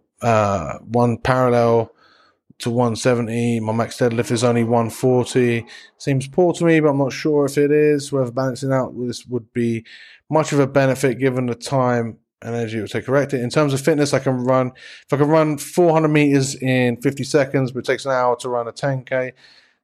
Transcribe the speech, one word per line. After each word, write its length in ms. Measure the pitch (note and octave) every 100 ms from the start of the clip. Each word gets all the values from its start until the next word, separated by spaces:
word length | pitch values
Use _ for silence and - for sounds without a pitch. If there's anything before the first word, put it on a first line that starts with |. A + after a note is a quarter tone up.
| _ -
uh, 580 | A#2+ A2 G#2 G2 D2+ -
one 380 | - A#2 A#2+ A2+
parallel 760 | - C3 B2+ A#2+ A#2 A#2 A2+ _ _ _ _ _ _ -
to 100 | B2
one 260 | A#2 A#2+ A2
seventy. 640 | B2+ A#2+ A2+ A#2 A#2+ A#2
My 140 | A2
max 240 | A2 A2+ -
deadlift 340 | B2 A#2 A#2
is 120 | A#2+
only 200 | B2 A#2+
one 260 | A2+ A#2+ A2+
forty. 760 | - C3 B2+ A#2 C3 A#2+ A#2 A2+ - - -
Seems 300 | - C3+ C3+
poor 260 | - F3
to 120 | D#3+ E3+
me, 140 | D#3+
but 100 | D3+
I'm 80 | C#3
not 140 | C3
sure 340 | A#2 D#3+ D3 C#3
if 120 | C#3
it 140 | C#3+
is. 400 | D3+ D3+ D3 C#3
Whether 200 | C#3 B2+
balancing 400 | A#2+ C3 A#2+ C3+
out 220 | C3+ B2 -
this 300 | B2 A2+ -
would 260 | A#2+ G#2+
be 320 | A#2+ A#2+ A2+ - - - - -
much 240 | D#3 D3
of 60 | C#3+
a 80 | C3+
benefit 520 | C#3 C3+ B2+ C#3 A#2
given 280 | C3+ B2+ B2+
the 80 | A#2
time 640 | - C3+ B2 A#2+ A2+ - _ _
and 120 | A#2 A#2
energy 220 | A2+ A2
it 40 |
would 100 | G2
take 140 | A#2 G2
to 20 |
correct 260 | C#3 C#3
it. 80 | C3
In 80 | A#2+
terms 240 | D#3 D3
of 80 | C3+
fitness, 320 | C3+ D3 C#3+
I 60 | C3
can 240 | C3+ B2+
run, 240 | B2 C3 B2+
if 440 | - - - -
I 60 | C#3
can 100 | D3
run 300 | D#3+ D#3 C#3+
four 360 | - - F3
hundred 160 | D#3+ D#3
meters 440 | D3+ D3 C#3 C3+
in 440 | - C3 B2+ B2 A#2+
fifty 260 | C#3+ C3+
seconds, 480 | B2 D3+ C3+ C#3+ B2+
but 80 | A#2+
it 60 | -
takes 200 | B2 C#3
an 60 |
hour 240 | B2+ B2 A#2+
to 120 | C3
run 180 | B2 A#2
a 40 |
ten 320 | - C#3+ C3
K. 300 | A#2+ C3 B2+ - - _ _ _